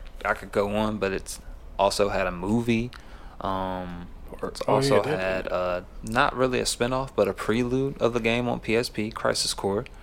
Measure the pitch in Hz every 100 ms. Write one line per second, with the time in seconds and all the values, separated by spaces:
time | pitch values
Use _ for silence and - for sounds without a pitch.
0 | - - 101 - 95 107 101 104 107 107
1 | 98 95 - - - - - - 98 -
2 | 101 98 92 87 92 117 117 113 123 -
3 | - - - - 98 95 92 92 90 87
4 | 87 - - - 98 - - 107 139 101
5 | - 92 92 92 - 90 90 90 - -
6 | 110 120 143 120 131 123 107 - 120 131
7 | 139 - 101 - - 113 120 131 139 143
8 | 120 120 113 117 123 123 - 113 123 -
9 | 107 - 117 113 - - 98 101 135 -